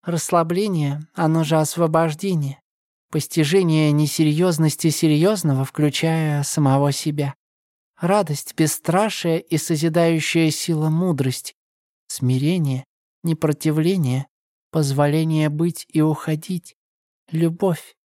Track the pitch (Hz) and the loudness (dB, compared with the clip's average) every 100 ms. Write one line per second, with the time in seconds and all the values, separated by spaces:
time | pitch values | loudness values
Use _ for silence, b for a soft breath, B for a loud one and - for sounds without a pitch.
0 | - 170 - 175 160 175 208 175 147 147 | -4 -4 0 0 0 -2 -2 -2 -2 -4
1 | 151 - 160 160 156 160 156 - 165 160 | -10 -2 0 2 2 0 0 0 0 2
2 | 165 156 196 175 143 135 _ _ _ _ | 0 -2 -4 -2 -2 -8 _ _ _ _
3 | _ 156 - - 147 196 180 156 151 147 | _ -6 -4 -2 2 2 4 4 4 2
4 | 151 - 156 151 180 156 156 - 165 151 | 0 2 0 2 0 2 0 2 -2 2
5 | 160 151 180 214 160 135 135 - 151 135 | 2 4 2 2 0 0 -2 0 0 0
6 | 160 160 156 147 143 - 139 135 143 139 | 0 0 0 -2 -2 0 2 4 2 -2
7 | 156 147 139 - _ _ _ _ _ _ | -4 -4 -4 -6 _ _ _ _ _ _
8 | 170 202 175 143 - - 156 - - 175 | 0 0 0 -4 -8 -2 -2 0 -2 0
9 | 214 - 175 165 - 156 - 160 165 165 | 0 -2 -2 -2 -2 -4 -2 -2 0 2
10 | 170 165 147 165 160 151 - 160 156 160 | 2 2 0 2 2 0 -2 -2 0 0
11 | 185 143 131 127 - _ _ _ _ _ | 0 0 0 -2 -10 _ _ _ _ _
12 | _ - 127 131 143 185 147 131 - _ | _ -4 0 0 0 0 0 -4 -8 _
13 | _ _ 165 160 156 147 160 151 160 190 | _ _ -4 -2 -2 0 0 0 0 0
14 | 139 131 135 _ _ _ _ 160 143 139 | 0 -2 -4 _ _ _ _ -2 0 2
15 | 147 151 160 156 151 147 170 165 - 156 | 2 2 0 0 0 0 -2 -4 -6 0
16 | 156 151 - 156 - 185 - _ _ _ | 0 0 -4 -6 -6 -10 -10 _ _ _
17 | _ _ _ 160 165 170 196 160 - _ | _ _ _ -2 -2 0 -2 -2 -6 _